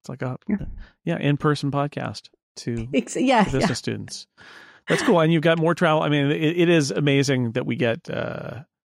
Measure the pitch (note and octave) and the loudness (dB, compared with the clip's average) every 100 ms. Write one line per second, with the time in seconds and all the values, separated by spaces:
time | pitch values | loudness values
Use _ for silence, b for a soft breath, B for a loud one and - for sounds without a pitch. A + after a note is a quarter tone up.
0 | - C3 C3 B2+ - G3+ - b b b | -16 -10 -8 -8 -6 -6 -6 b b b
1 | - E3+ C#3+ C#3+ D#3 D3 C#3+ C#3 C#3+ - | -6 -2 0 0 0 0 -2 -2 -4 -6
2 | A#2+ G#2 - _ _ - - A#2 A#2 B3+ | -10 -12 -16 _ _ -12 -8 -6 -4 -4
3 | - - B3+ B3 G3 C3 B2+ B2 - A2 | -2 -2 2 4 2 2 0 -2 -4 -6
4 | G2+ - - B B B B B - - | -8 -14 -18 B B B B B -4 0
5 | - F3+ D#3+ E3 D#3+ E3 D#3+ E3+ E3+ D#3 | 2 4 4 4 4 2 2 2 2 2
6 | D#3+ D3 C#3 E3 D#3 F3 E3+ E3+ C3+ - | 2 2 2 2 0 2 4 4 2 0
7 | C#3+ C#3 C#3 C3 A#2+ B2 C#3+ A#2+ A#2+ A2+ | 2 2 2 0 0 -2 -4 -2 0 -2
8 | - - - - - - D3+ _ _ | -6 -6 -6 -8 -10 -14 -16 _ _